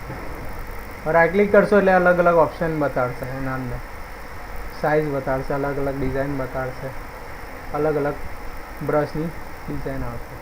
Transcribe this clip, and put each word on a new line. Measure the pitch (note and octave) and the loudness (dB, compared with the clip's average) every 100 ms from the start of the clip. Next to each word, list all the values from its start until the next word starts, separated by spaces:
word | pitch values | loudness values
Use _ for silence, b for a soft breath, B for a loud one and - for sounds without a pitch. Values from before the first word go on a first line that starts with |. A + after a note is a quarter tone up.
| - | -8
થાય. | - - - - - - - - - | -8 -8 -8 -8 -8 -8 -8 -10 -8
હવે | D#3 | 2
રાઇટ | E3 E3 | 6 6
ક્લિક | G3 G3+ | 6 6
કરશો | G#3 F#3 G#3 | 8 8 6
એટલે | F#3+ | 8
અલગ | F#3 F3+ F3+ | 6 6 6
અલગ | F3 E3+ | 6 6
ઓપ્શન | D3 - E3 D#3 | 4 2 -2 0
બતાડશે | C#3+ C3 B2 B2+ B2+ | 0 0 -2 -2 -8
એના | C3 C3+ | -6 -4
અંદર, | C3 B2+ B2 - - - - - - - - - - | -4 -4 -6 -8 -12 -12 -12 -12 -12 -8 -8 -8 -2
સાઇઝ | D#3 D3+ D#3 | 2 2 2
બતાડશે, | C#3 C3 C3+ C3+ | -2 0 -2 0
અલગ | C#3+ C#3 C#3 | -2 0 0
અલગ | C#3 C#3 | -2 0
ડિઝાઇન | C3+ C3+ C#3 C#3+ | -2 0 -2 -2
બતાડશે, | B2+ C3+ C3 B2+ C3+ B2 - - - - - - - | -4 -4 -6 -6 -8 -8 -10 -12 -12 -10 -10 -12 -8
અલગ | D3 D3+ D3+ | -2 0 2
અલગ | C#3+ D3+ - - - - - - C#3 | 0 -2 -6 -6 -8 -8 -10 -6 0
બ્રશની | D3 D3 D#3 E3 - - - - | 2 2 -2 -4 -6 -10 -10 -6
ડિઝાઇન | C#3+ C#3+ C3+ | -6 -4 -4
આવશે. | B2 A#2 - B2 | -4 -6 -8 -12